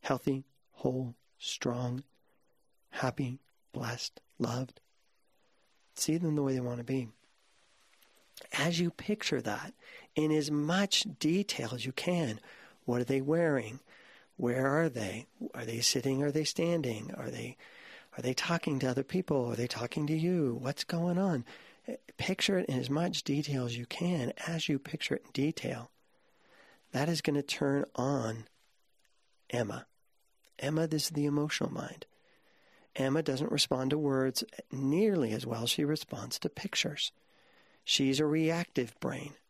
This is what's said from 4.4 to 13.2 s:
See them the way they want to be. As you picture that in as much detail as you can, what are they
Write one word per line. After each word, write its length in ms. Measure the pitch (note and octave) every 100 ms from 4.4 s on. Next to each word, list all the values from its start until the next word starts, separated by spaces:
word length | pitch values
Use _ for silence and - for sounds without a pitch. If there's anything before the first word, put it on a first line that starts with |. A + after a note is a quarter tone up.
| A#2+ A#2+ C3 - _ _ _ _ _ _ _ _ _ _ _ -
See 220 | - D#3+
them 180 | E3+ D3+
the 80 |
way 100 | C#3
they 60 | C3
want 180 | B2 A#2+
to 60 |
be. 260 | A#2+ C3+ A#2+ - _ _ _ _ _ _ _ _ _ _ _ - - -
As 220 | D3 E3+
you 100 | E3+
picture 520 | - - G#3+ - C3+
that 320 | A2+ G#2 - - - - - -
in 160 | D#3
as 180 | D#3 D3
much 560 | D3 D3 F3+ G3+ - G#3+ D3+
detail 520 | D#3 F3 G3+ - A#2
as 120 | B2 A#2
you 60 |
can, 480 | B2+ - F3+ D3 A2 - - - - -
what 160 | B2
are 40 | B2
they 140 | C3+